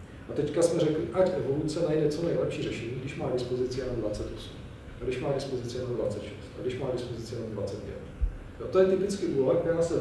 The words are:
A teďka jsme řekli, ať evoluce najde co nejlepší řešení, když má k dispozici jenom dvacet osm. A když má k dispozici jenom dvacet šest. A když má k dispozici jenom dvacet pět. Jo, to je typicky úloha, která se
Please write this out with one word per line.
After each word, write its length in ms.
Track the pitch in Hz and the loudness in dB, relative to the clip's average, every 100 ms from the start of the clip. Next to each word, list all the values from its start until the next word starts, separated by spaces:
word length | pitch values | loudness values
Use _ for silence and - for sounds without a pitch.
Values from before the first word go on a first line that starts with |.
| - - - | -14 -12 -4
A 20 | |
teďka 300 | 151 147 170 | -2 0 4
jsme 180 | 170 170 | 4 6
řekli, 240 | 156 151 170 | 4 2 2
ať 180 | 185 185 143 | 4 4 4
evoluce 420 | 135 143 156 175 156 | 0 0 0 0 2
najde 200 | 156 147 | 4 2
co 180 | 170 170 | 2 0
nejlepší 360 | - 143 - | 2 0 0
řešení, 300 | 110 - 117 135 | -2 -4 -4 -6
když 160 | 135 - | -6 -4
má 120 | 135 | -2
k 40 | |
dispozici 480 | 123 123 127 123 131 | -2 0 0 0 -2
jenom 160 | 123 120 | -2 -2
dvacet 300 | 107 104 - - | -2 -4 -6 -8
osm. 160 | - - - - - - | -10 -12 -14 -14 -14 -6
A 40 | |
když 160 | 123 123 | -4 -2
má 80 | 143 | 0
k 40 | |
dispozici 420 | 135 131 123 117 123 | 0 -2 -4 -4 -4
jenom 180 | 120 | -2
dvacet 280 | 110 101 104 | -2 -2 -2
šest. 260 | - - - - | -6 -10 -12 -6
A 40 | |
když 160 | 123 147 | -4 -2
má 80 | 127 | -2
k 60 | |
dispozici 420 | 123 123 113 110 | -2 -4 -6 -6
jenom 160 | 117 110 | -6 -6
dvacet 280 | 101 98 98 | -4 -4 -6
pět. 140 | 98 - - - - - - - | -8 -10 -10 -2 -2 -2 -12 -10
Jo, 60 | 123 | 2
to 120 | 185 | 6
je 60 | 190 | 6
typicky 400 | 190 202 - 165 | 6 2 0 2
úloha, 340 | 135 127 170 | 4 4 4
která 220 | 165 165 | 4 4
se 120 | - 147 | 2 2